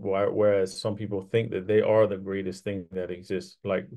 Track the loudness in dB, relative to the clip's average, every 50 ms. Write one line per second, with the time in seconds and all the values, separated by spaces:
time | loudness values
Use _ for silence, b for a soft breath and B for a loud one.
0 | -4 -2 0 2 2 2 2 4 4 4 4 4 2 0 -2 -4 -6 -4 -4 -4
1 | -6 -6 -6 -6 -4 -2 0 0 0 0 -2 -4 0 2 4 4 4 6 6 6
2 | 4 4 2 -2 -6 -4 -4 -4 -4 -6 -6 -6 -6 -6 -6 -6 -8 -8 -8 -6
3 | -6 -6 -8 -10 -8 -4 -4 -4 -4 -6 -12 _ -4 -2 -2 -2 -2 -6 -12